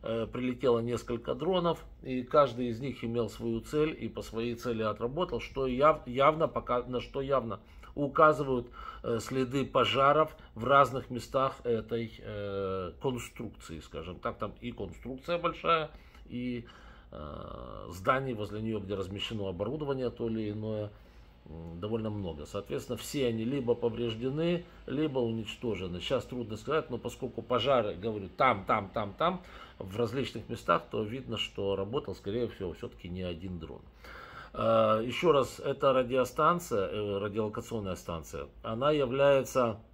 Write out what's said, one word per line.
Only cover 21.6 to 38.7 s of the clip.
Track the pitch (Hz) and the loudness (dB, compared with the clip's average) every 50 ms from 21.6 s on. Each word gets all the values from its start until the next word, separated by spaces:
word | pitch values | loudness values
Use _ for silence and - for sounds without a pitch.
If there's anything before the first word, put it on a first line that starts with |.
| 82 82 82 85 | -10 -10 -10 -6
довольно | 90 107 110 113 110 110 | -4 -2 -2 0 -2 -2
много. | 104 104 98 87 78 71 73 | -4 -4 -4 -6 -6 -8 -10
Соответственно, | - - 101 - - 139 139 - - 123 110 | -8 -8 -8 -6 -4 -6 -6 -4 -6 -6 -6
все | - - - 147 135 120 | -6 -6 -2 0 0 2
они | 113 110 113 | 2 0 0
либо | 117 139 143 123 117 120 | 0 -2 0 2 2 2
повреждены, | 110 - 120 110 120 120 117 113 110 120 131 135 151 160 170 175 170 175 - - - - | 2 2 0 0 0 -2 -2 -2 -2 -4 -2 -2 0 0 2 0 0 -2 -8 -18 -18 -10
либо | - 127 139 156 151 131 131 | -6 -2 0 0 0 2 2
уничтожены. | 120 113 113 113 110 - - - - 120 104 90 92 90 85 90 | 0 2 0 -2 -4 -6 -10 -4 -2 -2 -2 -2 -2 -4 -6 -6
Сейчас | 85 - 135 123 - | -2 0 0 0 0
трудно | - - 127 120 104 107 104 | -2 -6 -6 -6 -6 -8 -8
сказать, | - - 143 160 - - | -4 -2 -2 -2 -2 -2
но | 127 113 | -8 -6
поскольку | - 123 - - - 120 - - | -6 -8 -8 -6 -8 -6 -6 -8
пожары, | 110 - 127 120 104 135 139 123 110 104 82 | -2 0 2 2 4 6 6 6 4 2 -2
говорю, | 85 92 113 110 107 95 90 - - | -2 -4 -4 -4 -4 -6 -8 -2 4
там, | 143 131 120 98 95 | 4 4 4 4 2
там, | - 123 110 101 95 - | 0 0 0 0 -2 -4
там, | 117 107 101 95 | -4 -4 -4 -2
там, | - 156 170 190 175 - - - - - - - - | 0 0 0 0 -2 -10 -14 -18 -18 -18 -20 -14 -12
в | - 95 92 | -12 -8 -2
различных | 110 120 110 107 139 127 - - 117 95 - | 0 0 0 0 -2 -4 -4 -6 -10 -8 -8
местах, | 117 110 - - 170 165 - - | -10 -8 2 2 2 2 2 -2
то | - 117 | -4 -2
видно, | 110 104 113 135 127 120 113 104 | -2 -2 -4 -8 -6 -6 -4 -4
что | - - - - 101 98 98 95 | -4 -4 -4 -2 0 0 0 0
работал, | 98 101 117 147 147 - 95 | -2 -2 -2 -4 -4 -4 -10
скорее | - - 98 101 120 120 107 | -8 -6 -4 -2 -2 -2 -2
всего, | - - 98 87 80 | -4 -4 -6 -6 -6
все-таки | - - - - - - 90 | -6 -10 -12 -12 -12 -10 -8
не | 87 92 92 | -6 -4 -4
один | 90 87 80 87 95 90 85 | -4 -6 -6 -6 -8 -8 -8
дрон. | 80 73 65 - - - - - - - - - - - - - - - - | -8 -10 -12 -14 -16 -20 -20 -20 -20 -18 -16 -16 -16 -16 -16 -16 -16 -12 -4
Э, | - 110 113 113 113 110 110 110 110 113 | 0 2 4 6 6 6 6 4 4 2
еще | 127 117 - - 170 | -2 -4 2 4 6
раз, | 151 139 123 - - - | 6 6 4 2 -2 -6
эта | - 143 139 139 151 139 131 | -4 -4 -2 4 4 6 6
радиостанция, | 131 127 120 127 131 123 - - - 151 160 175 175 170 - 123 104 95 82 | 6 4 4 2 2 2 2 2 4 4 4 4 4 0 0 0 0 0 0
э, | 78 107 107 104 101 98 | 0 -2 -2 0 0 -2
радиолокационная | 101 107 98 110 110 107 107 120 113 - 120 113 101 95 90 | -2 -2 0 0 -2 -2 -2 -6 -8 -6 -6 -4 -2 -4 -4
станция, | - - - 85 82 73 - - 76 69 - - - - | -6 -4 -6 -6 -6 -6 -8 -10 -10 -10 -10 -14 -10 -6
она | 117 | -6